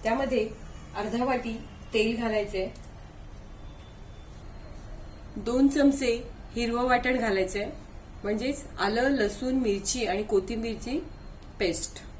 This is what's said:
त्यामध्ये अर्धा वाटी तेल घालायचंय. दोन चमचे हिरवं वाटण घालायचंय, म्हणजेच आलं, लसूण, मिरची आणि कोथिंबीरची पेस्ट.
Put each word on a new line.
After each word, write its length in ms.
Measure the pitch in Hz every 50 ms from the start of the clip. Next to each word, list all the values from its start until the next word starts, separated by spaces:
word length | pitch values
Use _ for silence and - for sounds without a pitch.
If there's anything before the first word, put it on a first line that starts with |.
| -
त्यामध्ये 460 | 220 226 269 269 247 254 226 214 220 - - - - - - - - -
अर्धा 280 | 196 208 214 208 240 247
वाटी 300 | 269 262 240 - 233 220 226 - - - - - - -
तेल 220 | 226 214 226 233
घालायचंय. 540 | 220 240 220 214 214 202 - - 190 190 - - - - - - - - - - - - - - - - - - - - - - - - - - - - - - - - - - - - - - - - - - - - - - - - - - - - - -
दोन 320 | 220 196 226 240 262 277 277
चमचे 460 | 277 302 277 277 277 - 269 240 226 240 254 - - - - -
हिरवं 320 | - 233 240 233 233 240 247
वाटण 340 | 254 247 240 247 254 254 247
घालायचंय, 520 | 226 220 196 190 190 185 - 202 - - - - - - - - - - - - -
म्हणजेच 400 | 202 214 220 233 269 285 - - - - -
आलं, 300 | 185 202 214 233 254 269
लसूण, 440 | 277 262 214 202 202 - 262 254 262
मिरची 520 | 269 247 214 196 196 - - - 254 233
आणि 180 | 190 185 202 214
कोथिंबीरची 760 | - 214 196 190 - 233 220 226 233 220 - - 240 254 330 - - - - - - - - - - - -
पेस्ट. 440 | 208 175 160 - - - - - - - - -